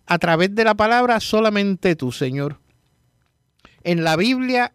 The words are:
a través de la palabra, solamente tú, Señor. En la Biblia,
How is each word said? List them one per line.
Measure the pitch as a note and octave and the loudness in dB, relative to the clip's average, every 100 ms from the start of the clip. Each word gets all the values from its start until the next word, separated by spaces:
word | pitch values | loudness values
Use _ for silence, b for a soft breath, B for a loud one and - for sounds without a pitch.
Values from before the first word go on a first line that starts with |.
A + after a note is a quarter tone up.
| - | -4
a | F3 | -2
través | F3 E3 F#3 | 2 2 2
de | G3+ | 2
la | A3 | 0
palabra, | G#3+ G#3+ A#3+ B3 A3+ | 2 2 2 2 0
solamente | - A3 A3 G#3 G3+ F#3 F#3+ E3 | 0 0 0 0 -2 0 0 -2
tú, | B2+ | -4
Señor. | A#2 C3 C3+ C#3+ C#3+ _ _ _ _ _ _ _ _ _ _ - b | -4 -6 -4 -6 -8 _ _ _ _ _ _ _ _ _ _ -20 b
En | - F3 | -2 0
la | D#3+ | 0
Biblia, | D#3+ G#3+ B3+ B3+ B3 A#3+ | 0 0 0 0 0 -2